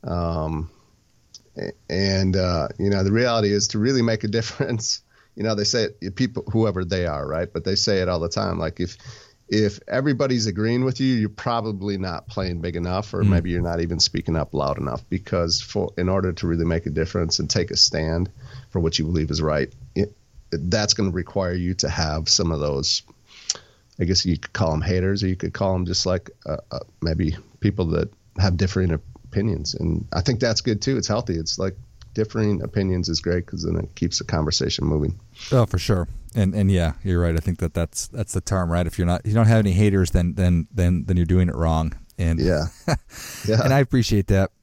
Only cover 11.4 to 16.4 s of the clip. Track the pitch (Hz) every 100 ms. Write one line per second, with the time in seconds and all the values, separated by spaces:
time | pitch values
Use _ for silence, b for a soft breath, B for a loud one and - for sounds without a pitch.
11.4 | - 117 110 101 98 98 95 82 - -
12.4 | 95 85 87 87 87 92 104 92 101 92
13.4 | 90 85 85 85 85 85 - - - 80
14.4 | 73 73 69 71 71 58 - 92 - 90
15.4 | 82 - - 104 92 - 90 95 92 82